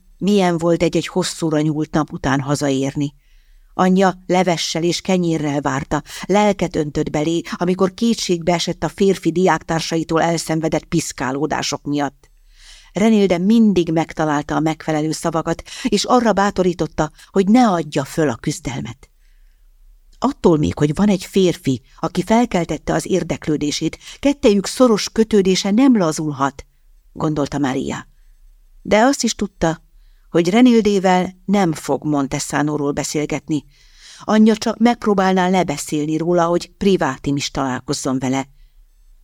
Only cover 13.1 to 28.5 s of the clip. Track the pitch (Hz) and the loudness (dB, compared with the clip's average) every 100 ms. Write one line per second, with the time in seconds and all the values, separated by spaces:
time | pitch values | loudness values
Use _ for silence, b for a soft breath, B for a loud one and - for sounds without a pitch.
13.1 | 220 196 175 185 233 220 180 170 165 156 | 4 4 2 2 4 4 4 2 0 -2
14.1 | - 156 147 147 147 156 160 - 156 156 | -2 -2 -2 -2 -2 -2 -4 -4 -2 -2
15.1 | 151 170 160 165 165 - B 254 208 - | -4 -4 -4 -4 -6 -8 B -2 -2 2
16.1 | 247 226 196 202 196 180 170 156 - 156 | 2 2 2 0 0 -2 0 -4 -4 -6
17.1 | b b 190 196 240 240 175 151 147 131 | b b 0 4 4 4 2 -2 -4 -4
18.1 | - 156 117 - 143 - 127 139 - _ | -2 -2 -2 -6 -6 -8 -8 -10 -12 _
19.1 | _ _ _ _ _ _ _ - - _ | _ _ _ _ _ _ _ -20 -20 _
20.1 | - 240 - 196 156 113 - 147 151 208 | -6 -4 2 2 4 0 0 -2 0 0
21.1 | 185 - - 185 - - 131 b b 214 | 0 -2 0 2 0 -2 -4 b b -6
22.1 | 185 185 226 240 190 165 151 - 160 - | -4 0 2 2 -2 -2 -6 -4 -4 -2
23.1 | 185 160 - - 151 147 - 156 - B | -4 -2 -6 -4 -2 -2 -4 -6 -8 B
24.1 | B 277 285 208 202 190 - 254 208 - | B -2 2 4 2 0 2 4 4 0
25.1 | - 220 214 190 185 202 208 277 233 165 | -2 2 2 2 2 2 4 6 6 2
26.1 | 156 156 139 139 - - _ _ _ _ | 0 -4 -2 -4 -4 -20 _ _ _ _
27.1 | - 156 151 139 143 143 135 143 147 - | -6 -4 -2 -2 -2 -2 -2 -6 -8 -12
28.1 | _ - - - | _ -20 -20 -20